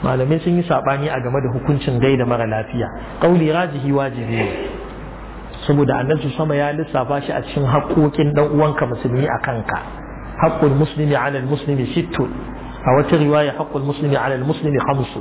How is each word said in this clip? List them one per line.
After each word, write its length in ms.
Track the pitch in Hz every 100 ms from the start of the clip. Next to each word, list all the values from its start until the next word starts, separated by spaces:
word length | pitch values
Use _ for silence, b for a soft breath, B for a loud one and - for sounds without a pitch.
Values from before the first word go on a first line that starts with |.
Malamai 360 | 135 131 131 160
sun 140 | 175 175
yi 60 |
sabani 440 | 170 139 123 139 147
a 100 | 135
game 180 | 123 135
da 80 | 127
hukuncin 460 | 123 - 143 139 123
gaida 240 | 131 135 120
mara 200 | 120 113
lafiya. 400 | 107 110 123 101 - B -
Kauli 300 | 160 180 156
rajihi 380 | 160 180 143 139
wajibi 440 | 139 135 120 113 113
ne. 120 | 104 - - - - - - - - - - - -
Saboda 260 | 147 139 127
Annabi 320 | 127 156 143 127
sama 180 | 156 143
ya 180 | 143
lissafa 480 | 147 160 135 123 143
shi 100 | 139
a 100 | -
cikin 240 | - - 135
haƙoƙin 640 | 143 143 170 151 143 147
dan 160 | 147 147
uwanka 360 | 147 151 143 127
musulmi 420 | 117 127 123 147
a 80 | 120 -
kanka. 340 | 117 104 - - - - - - -
"حق 220 | 165 160
المسلم 520 | 151 139 151 - 151 143
على 220 | 131 139
المسلم 380 | 131 143 147 139 123
ست." 240 | - 170 - 127 - - - - -
A 60 | - 131
wata 180 | 143 170
riwaya, 340 | 147 151 147 135
"حق 180 | 151 147
المسلم 340 | 139 143 147 139
على 180 | 135 135
المسلم 380 | 139 156 156 139
خمس." 340 | 123 135 123 -